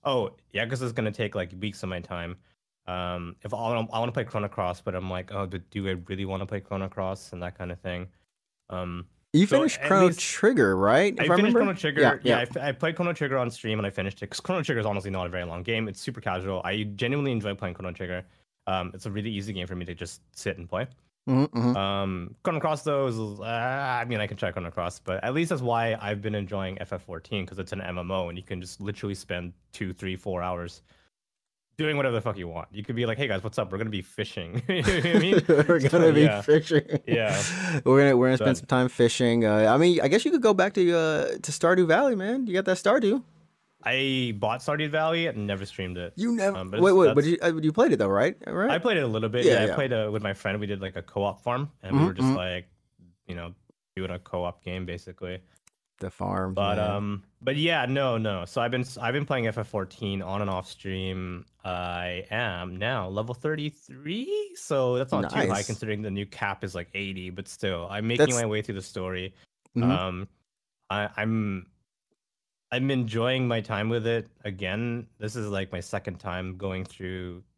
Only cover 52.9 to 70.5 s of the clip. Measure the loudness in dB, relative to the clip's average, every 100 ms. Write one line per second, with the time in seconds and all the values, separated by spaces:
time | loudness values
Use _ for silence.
52.9 | _ -20 _ -12 -10 -10 -14 _ _ _
53.9 | -8 -8 -8 -6 -4 -4 -6 -10 -8 -8
54.9 | -10 -12 -12 -10 -10 _ _ _ _ _
55.9 | _ -12 -8 -4 -4 -2 0 0 0 0
56.9 | -2 -4 -6 -10 _ -4 0 2 2 0
57.9 | 0 2 0 0 -2 -4 -2 0 0 -4
58.9 | -4 -2 -2 -2 0 0 -2 -4 -4 -6
59.9 | -6 -4 -4 -4 -4 -2 -2 -6 -12 -8
60.9 | -6 -4 -6 -6 -10 -14 _ -8 -6 -4
61.9 | -4 -6 -6 -6 -4 -2 -4 -8 -4 -4
62.9 | -2 -4 -4 -6 -6 -4 -4 -6 -10 -20
63.9 | -16 -8 -8 -4 -4 -6 -10 -2 0 2
64.9 | 0 0 -2 -2 0 0 0 -2 -6 -4
65.9 | -4 -4 -6 -6 -4 -4 -4 -6 -8 -8
66.9 | -8 -8 -8 -10 -12 -12 -6 -4 -2 -6
67.9 | -4 -2 4 4 4 0 -2 -4 -8 -8
68.9 | -8 -6 -6 -8 _ _ _ _ 0 2
69.9 | 2 0 -6 -10 _ _